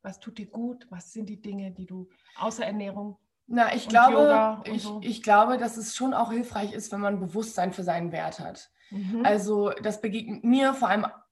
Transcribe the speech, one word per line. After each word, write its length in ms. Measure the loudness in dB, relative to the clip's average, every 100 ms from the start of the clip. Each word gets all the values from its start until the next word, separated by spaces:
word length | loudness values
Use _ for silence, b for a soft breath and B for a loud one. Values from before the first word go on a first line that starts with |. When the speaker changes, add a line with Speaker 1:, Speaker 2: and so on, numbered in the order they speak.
Speaker 1:
Was 180 | -14 -14
tut 180 | -16 -14
dir 80 | -12
gut? 400 | -8 -8 -8 -16
Was 220 | -18 -14
sind 160 | -12 -12
die 140 | -12
Dinge, 300 | -10 -10 -10
die 140 | -12 -14
du, 220 | -12 -14 b b -8
außer 260 | -6 -4
Ernährung 540 | -6 -6 -8 -10 -12 -14 _ _ _
Speaker 2:
Na, 260 | 2 2
ich 100 | 2
Speaker 1:
und 60 | 4
Speaker 2:
glaube, 220 | 8 8
Speaker 1:
Yoga 420 | 8 6 6 4 -2 -6
und 20 |
Speaker 2:
ich, 140 | -6
Speaker 1:
so? 180 | -6 -8
Speaker 2:
ich 200 | -8 -6
glaube, 360 | 6 6 6 2
dass 180 | -2 -6
es 180 | -10 -4
schon 180 | -2
auch 160 | 0 0
hilfreich 420 | -2 -4 -6 -6
ist, 200 | -8 -8
wenn 80 | -4
man 180 | -2 -2
Bewusstsein 520 | -4 -6 -6 -2 -2
für 100 | -2
seinen 300 | -4 -2 -2
Wert 260 | -4 -6 -8
hat. 320 | -12 -14 -20 B B
Speaker 1:
Mhm. 320 | -8 -4 0 2
Speaker 2:
Also 440 | 2 2 0 0 -2
das 180 | -6 -4
begegnet 440 | -6 -6 -8 -4
mir 280 | 2 4 4
vor 140 | 2 0
allem 180 | 0 -2 -8 _